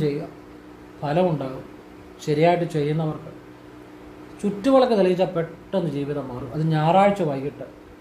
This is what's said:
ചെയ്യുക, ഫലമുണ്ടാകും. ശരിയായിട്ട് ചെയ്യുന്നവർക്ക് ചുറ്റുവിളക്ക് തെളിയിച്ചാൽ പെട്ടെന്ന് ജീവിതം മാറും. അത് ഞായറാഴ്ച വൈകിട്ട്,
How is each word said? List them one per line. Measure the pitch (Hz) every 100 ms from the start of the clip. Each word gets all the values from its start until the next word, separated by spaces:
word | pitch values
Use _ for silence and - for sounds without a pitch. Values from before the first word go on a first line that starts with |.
ചെയ്യുക, | 151 143 165 - - - - - - -
ഫലമുണ്ടാകും. | 143 156 185 151 131 135 - - - - - - -
ശരിയായിട്ട് | 147 170 175 165 156
ചെയ്യുന്നവർക്ക് | 147 156 156 - - - - - - - - - - - - -
ചുറ്റുവിളക്ക് | 202 196 240 269 240 214
തെളിയിച്ചാൽ | 185 180 185 165
പെട്ടെന്ന് | 165 - - 196 165 143
ജീവിതം | 143 143 127
മാറും. | 123 135 156
അത് | 160
ഞായറാഴ്ച | 156 156 185 202 196 151
വൈകിട്ട്, | 135 139 - - - - -